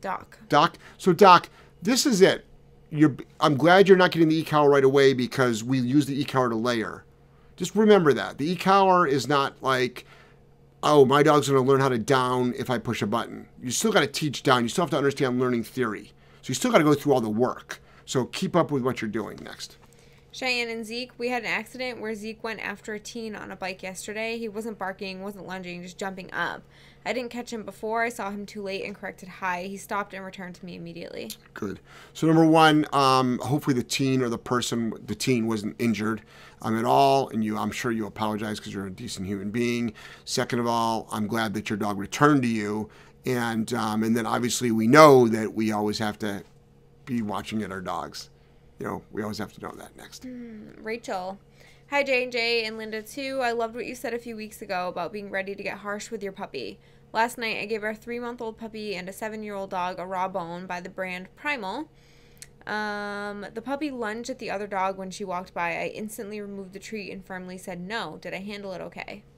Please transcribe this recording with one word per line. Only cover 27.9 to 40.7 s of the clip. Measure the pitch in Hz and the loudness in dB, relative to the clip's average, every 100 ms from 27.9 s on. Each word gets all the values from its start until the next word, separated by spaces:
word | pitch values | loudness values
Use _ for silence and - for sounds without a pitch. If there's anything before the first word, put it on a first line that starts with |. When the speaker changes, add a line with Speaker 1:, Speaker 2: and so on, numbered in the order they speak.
| 226 | -2
Speaker 1:
I | 233 | -4
saw | 233 196 | -4 -8
him | 202 202 | -8 -12
too | 214 | -10
late | 196 190 | -8 -8
and | - | -8
corrected | 202 190 185 185 | -10 -14 -14 -18
high. | 175 190 180 | -8 -6 -6
He | 185 196 | -8 -12
stopped | - 202 202 | -8 -6 -6
and | 185 | -10
returned | 190 190 180 175 | -14 -14 -14 -14
to | 185 | -16
me | 180 | -14
immediately." | 170 170 - - 226 - _ - | -14 -14 -14 -12 -12 -14 _ -10
Speaker 2:
Good. | - 92 _ - - | -10 -10 _ -20 -20
So | - 160 | -2 4
number | 160 165 | 6 8
one, | 160 156 151 151 | 8 8 6 2
um, | 139 135 131 127 123 | 2 6 6 4 0
hopefully | 110 147 - | -2 -2 0
the | 123 | 0
teen | 117 - 135 131 | 0 -2 0 0
or | 123 | 0
the | 113 | -4
person, | - 123 110 120 113 - | -2 -2 0 -2 -4 -6
the | - 107 | -8 -6
teen | - 123 113 | 0 0 2
wasn't | 110 101 - | -2 -4 -2
injured, | 117 101 107 110 - - - - | -2 0 -2 -4 -10 -20 -20 -10
um, | 110 110 | -4 -2
at | 120 | 2
all. | 135 139 135 113 | 4 6 4 2
And | 117 | -2
you, | 107 107 | -2 -2
I'm | 104 | -4
sure | 98 123 | -4 -4
you | 113 101 | -4 -6
apologize | - 107 107 107 107 | -4 -4 -2 -6 -8
'cause | - | -8
you're | 104 98 | -8 -8
a | |
decent | 92 120 - 92 | -10 -12 -10 -6
human | 101 98 | -6 -6
being. | 107 120 120 120 - - - - | -2 -2 0 -4 -6 -18 -20 -6
Second | - 123 120 | -4 -2 0
of | |
all, | 120 | 0